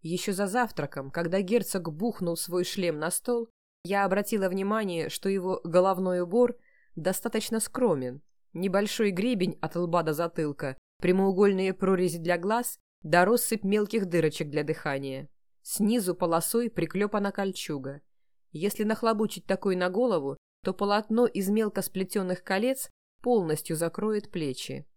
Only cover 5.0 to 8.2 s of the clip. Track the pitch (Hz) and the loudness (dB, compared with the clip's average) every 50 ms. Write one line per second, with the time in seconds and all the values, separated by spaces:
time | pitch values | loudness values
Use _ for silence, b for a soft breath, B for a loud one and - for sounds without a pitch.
5 | 151 - - - - 202 196 196 175 185 180 - - 170 165 180 180 190 190 180 | -4 -4 -6 -4 -2 0 0 0 0 -2 -4 -4 -4 4 4 6 6 6 4 2
6 | 185 185 180 180 180 175 175 240 247 240 240 b b b b b b b b - | 0 0 0 0 -2 2 4 4 4 4 2 b b b b b b b b -4
7 | 160 185 190 - - 233 - 220 214 - 226 220 - - - - 254 226 170 139 | -2 -2 -2 -2 -4 -2 -2 -2 -2 -2 -2 -2 -4 -4 -2 2 2 2 2 2
8 | 127 123 127 143 | -2 -6 -8 -10